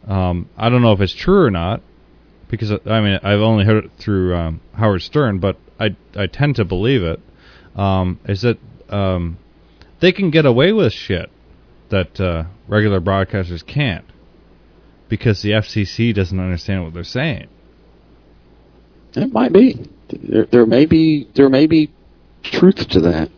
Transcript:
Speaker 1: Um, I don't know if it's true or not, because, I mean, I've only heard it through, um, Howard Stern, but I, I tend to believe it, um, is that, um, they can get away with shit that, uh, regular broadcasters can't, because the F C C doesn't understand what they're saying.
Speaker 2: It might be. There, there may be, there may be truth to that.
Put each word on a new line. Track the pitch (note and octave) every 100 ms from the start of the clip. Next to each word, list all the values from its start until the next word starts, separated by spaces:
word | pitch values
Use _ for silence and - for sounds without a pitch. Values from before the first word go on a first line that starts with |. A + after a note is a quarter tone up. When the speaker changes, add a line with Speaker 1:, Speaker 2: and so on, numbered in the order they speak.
| -
Speaker 1:
Um, | G2 F2+ F2 E2+ -
I | A2+
don't | B2
know | A#2+
if | G2+
it's | F#2+
true | - - G3+
or | D3
not, | F#2 E2+ A2+ - _ _ _ _ _ -
because, | A#2 A2
I | G#2 - A2
mean, | G#2 F#2+
I've | G2 G#2
only | G#2+ A2 G2+
heard | G#2+ -
it | _
through, | - G2 F#2 F2
um, | E2 D#2+ -
Howard | - A2 F#2+
Stern, | - D3+ C3+ G2
but | F#2+ F#2 - _
I, | A2 F#2 _ -
I | G2
tend | - D3 C3
to | F#2
believe | F2+ A2 C3+
it, | E2+ - - _ - - - -
um, | G2 F#2+ F#2 F2+ -
is | G2
that, | A#2+ A2 - - -
um, | G2+ F#2+ F#2 E2+ E2+ _ _ _ _ - _
they | F3
can | F#3 F#3+
get | D3+ D3
away | A#2 E3
with | A3 C#3+
shit | - - F2+ - _ _ - _ _ _
that, | G2+ F2 -
uh, | F#2 E2 E2 - -
regular | G#2+ G#2+ G2
broadcasters | F2+ G2 F#2+ G#2 F2 E2+ -
can't, | C#3 C#3+ E2+ - - _ _ _ _ _ _ _ _ _
because | G#2+ B2 G2+
the | G#2
F | G#2+ G#2
C | - G2
C | - A#2
doesn't | G2+ F2+ F#2+
understand | F#2 F2 - F#2+
what | E2+
they're | E2
saying. | E2 A#2+ D#3 A#2 - _ _ _ _ _ _ _ _ _ _ _ _ _ _ _ _ A#2
Speaker 2:
It | A3+
might | G#3+ A#3
be. | F3 C4 - - - _
There, | - - G#2+ -
there | B2 A2+
may | A#2+ D#3
be, | D#3+ D#3+ D3+ B2
there | - C#3
may | C3 D#3
be | D#3+ D3+ _ _ _ _ _
truth | - - F3+ - -
to | F#2+
that. | - D#3 D#3